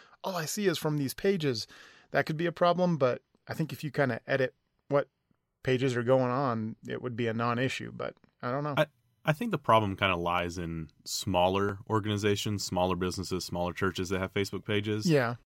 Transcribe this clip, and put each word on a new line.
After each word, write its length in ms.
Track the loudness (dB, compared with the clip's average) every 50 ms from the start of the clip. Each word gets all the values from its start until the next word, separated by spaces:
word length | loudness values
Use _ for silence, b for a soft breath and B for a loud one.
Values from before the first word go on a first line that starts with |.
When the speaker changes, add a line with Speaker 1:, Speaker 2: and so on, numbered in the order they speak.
| B B B B -10
Speaker 1:
"All 120 | -6 -6
I 100 | -6 -6
see 200 | -4 -4 0 0 0
is 100 | 0 2
from 180 | -2 -2 0 0
these 160 | -2 -4 -4
pages," 540 | -2 0 0 0 2 0 0 -2 -2 -6 B B B B B B B B B
that 140 | -2 0 0
could 120 | 0 -2 -2
be 80 | -2 -4
a 40 | 0
problem. 440 | 2 2 4 4 4 2 2 2 2
But 240 | 2 2 2 0 -6 _ _ _ _ -10
I 60 | -4
think 180 | -4 -4 -4 -4
if 100 | -8 -8
you 80 | -6
kinda 300 | 0 0 0 0 0 -4 -2
edit 300 | -2 0 0 0 0 -2 _ _ _ _ _ _ _
what 220 | 0 0 0 0 _ _ _ _ _ _ _ _ _ _
pages 340 | -2 0 0 2 2 0 0 0
are 60 | 2
going 280 | 4 4 4 4 2
on, 440 | 0 0 0 0 0 -2 -4 -4 -8 -10 -10 -10
it 140 | -8 -6
would 140 | -6 -6 -4 -2
be 100 | -2 0
a 60 | 0
non-issue, 580 | 0 0 0 0 0 0 -2 -2 -4 -8 -10 -8
but 220 | -6 -8 -8 -8 -10 _ _ _ _
I 100 | -6 -4
don't 120 | -4 -4 -4
know. 100 | -2 0 0
Speaker 2:
I, 80 | 0 -2 _ _ _ _ _ _ _
I 60 | 0 0
think 180 | 0 0 -4
the 60 | -4 -2
problem 380 | 4 6 6 6 6 4 0 2
kinda 180 | 2 2 2 2
lies 400 | 0 0 0 0 0 -2 -4 -4
in 320 | -6 -6 -6 -6 -8 -10 -14 _ _
smaller 720 | -8 -8 -6 -4 0 2 4 4 4 4 2 0 0 -2 -6 -4 -2
organizations, 720 | -2 0 0 0 -2 2 2 2 2 2 0 -4 -4 -4 -4
smaller 320 | -4 0 0 2 2 2
businesses, 480 | 0 0 -2 -2 -4 -4 -4 -4 -4 -4
smaller 260 | -4 -4 -2 -2 -2 -2
churches 360 | 0 0 0 0 -2 -4 -2
that 100 | -2 -2
have 140 | -2 -2 -2
Facebook 320 | -2 -2 -2 -4 -8 -4
pages. 400 | -2 -2 -2 0 -2 -4 -2 0
Speaker 1:
Yeah. 300 | 2 2 2 2 0 -4 -8 _ _